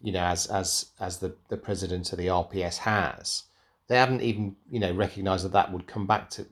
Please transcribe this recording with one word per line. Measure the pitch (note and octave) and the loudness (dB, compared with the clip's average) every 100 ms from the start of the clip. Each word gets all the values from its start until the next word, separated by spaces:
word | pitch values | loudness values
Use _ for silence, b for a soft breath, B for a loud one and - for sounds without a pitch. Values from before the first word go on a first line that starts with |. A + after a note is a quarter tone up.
you | - | -4
know, | F#2 | 0
as, | F2 F2 - | 2 0 0
as, | G2+ F#2 - - - | 0 0 -2 -4 -8
as | F#2 F2 | -8 -4
the, | F#2 - - | -6 -8 -8
the | G2+ | -8
president | - F#2 F#2 F2+ F2+ | -4 -4 -2 -4 -4
of | F2+ | -2
the | F2+ | 2
R | F2+ E2+ | 2 0
P | G2 | -2
S | F2 - | -4 -2
has. | A2+ G#2+ D#2+ - - - - _ _ _ - | 0 0 0 -4 -6 -6 -8 _ _ _ 2
They | B2 | 6
haven't | B2+ B2+ | 6 4
even, | A#2+ G#2+ G#2 G2 - | 0 0 -2 -6 -6
you | A#2+ | 0
know, | F#2+ | 0
recognised | F#2 F#2+ G2+ F#2+ F#2+ F#2 | 2 0 0 0 0 2
that | |
that | G2+ - | 4 4
would | F2+ - | 0 -8
come | A2 G2 | -6 0
back | G#2+ - | 0 0
to, | - - | -12 -14